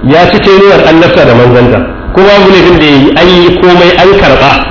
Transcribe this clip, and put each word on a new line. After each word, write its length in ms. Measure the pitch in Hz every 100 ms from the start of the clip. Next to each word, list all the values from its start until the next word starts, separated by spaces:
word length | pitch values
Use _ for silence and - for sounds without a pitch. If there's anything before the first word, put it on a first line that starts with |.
Ya 200 | 123 156
ci 160 | 175 214
tenuwar 400 | - 190 202 185
annabta 400 | 175 165 165 -
da 120 | 139 117
manzanta. 440 | 123 123 120 107 - - -
Kuma 220 | - 202
babu 160 | 202 190
laifin 300 | 190 170 170
da 80 | 151
ya 100 | 139
yi, 120 | 139
an 180 | 151 175
yi 200 | 180 175 175
komai 360 | 180 175 175
an 160 | 175 185
karɓa. 380 | 196 170 127 131 135 -